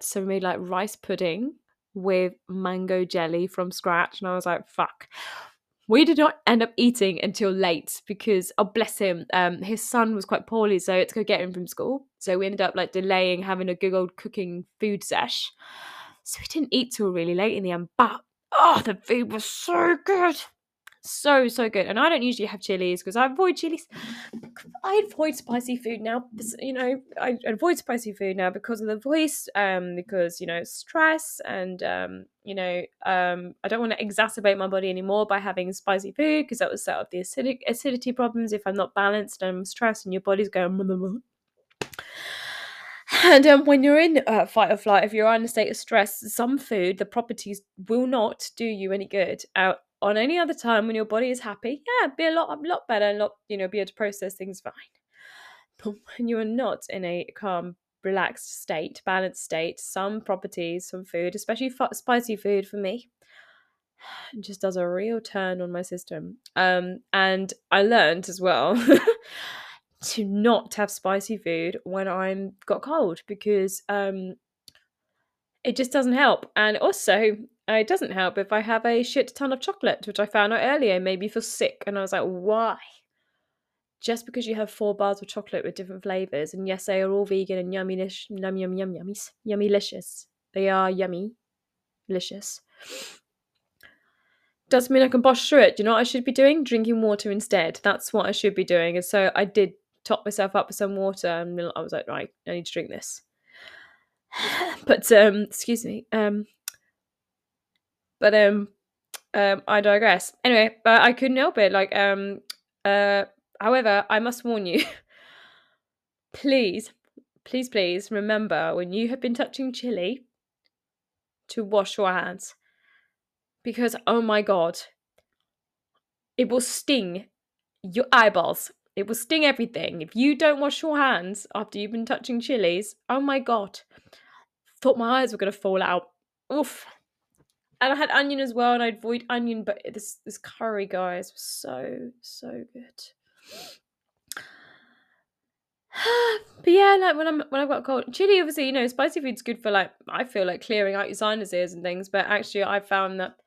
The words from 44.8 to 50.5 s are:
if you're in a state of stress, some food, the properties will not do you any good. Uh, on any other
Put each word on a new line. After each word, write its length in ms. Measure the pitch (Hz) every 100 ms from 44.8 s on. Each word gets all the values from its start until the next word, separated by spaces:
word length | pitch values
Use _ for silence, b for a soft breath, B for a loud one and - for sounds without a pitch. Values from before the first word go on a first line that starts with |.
| 214 196
if 80 | 208
you're 200 | 214 220
in 100 | 226
a 40 | 233
state 220 | 226 214
of 60 | -
stress, 560 | - 226 208 - 220
some 260 | - 240 269
food, 400 | - 214 180 190
the 60 | 196
properties 560 | 240 233 233 202 196 _ - 185
will 180 | 233 254
not 440 | 254 214 - - -
do 80 |
you 280 | 226 208 190
any 140 | 196 -
good. 360 | 196 175 - - -
Uh, 180 | 185 - _ _
on 160 | 202 214
any 220 | 254 349
other 160 | 339